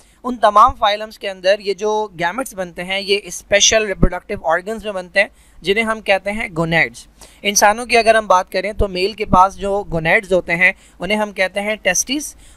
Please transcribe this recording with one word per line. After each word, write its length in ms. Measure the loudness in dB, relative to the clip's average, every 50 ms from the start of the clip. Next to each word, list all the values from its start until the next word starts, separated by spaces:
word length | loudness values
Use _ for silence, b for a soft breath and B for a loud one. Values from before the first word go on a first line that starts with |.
| b b b b -8
उन 120 | -8 -2
तमाम 340 | 0 2 4 6 6 6 6
phylums 460 | 4 0 -2 -2 -2 -2 -6 -10 -12
के 100 | -12 -10
अंदर 340 | -10 -8 -2 0 0 0 0
ये 120 | 0 -4 -4
जो 160 | -2 -2 -2 -2 -2 -4 -6 -6
gametes 380 | -4 -4 -4 -4 -4 -8 -8 -8
बनते 280 | -10 -10 -10 -10 -10
हैं 180 | -8 -6 -6 -4
ये 220 | -2 -2 -2 -2 -2 -6
special 560 | -14 -14 -4 -2 0 2 2 2 2 2 0
reproductive 580 | -2 0 2 2 0 0 -2 -10 -10 -10 -6 -2
organs 420 | 0 0 0 -2 -6 -10 -10 -10
में 80 | -10 -10
बनते 260 | -10 -10 -4 -2 -2
हैं 100 | -2 -2 b b b b b b -4
जिन्हें 220 | -2 0 0 -2
हम 140 | -2 -4 -4
कहते 300 | -2 0 0 0 -2 -4
हैं 220 | -8 -8 -10 -8 -6
gonads। 540 | -4 -2 0 0 0 0 -2 -4 -12 -20 _ _ B B B B B -4
इंसानों 420 | 0 2 4 4 4 4 2 -2
की 100 | 0 2
अगर 200 | 4 4 4 4
हम 120 | 4 6
बात 220 | 4 4 4 2 0
करें 240 | -4 -6 -4 -4 -2
तो 120 | -2 -2
male 260 | -2 -2 -2 -4 -4 -4
के 120 | -6 -2
पास 300 | 2 4 6 6 4 2
जो 280 | -2 -4 -4 -4 -4 -4 -4
gonads 420 | -6 -4 0 2 2 2 2 0 0
होते 200 | 0 0 0 0
हैं 200 | 2 2 0 b b b b b -10
उन्हें 160 | -6 -4 -2
हम 140 | -2 -2 -4
कहते 280 | -4 -4 -4 -4 -4 -4
हैं 180 | -6 -4 -6
testes 580 | -4 -2 -2 -2 -2 -2 -4 -6 -6 -8 -10 -14 b b b b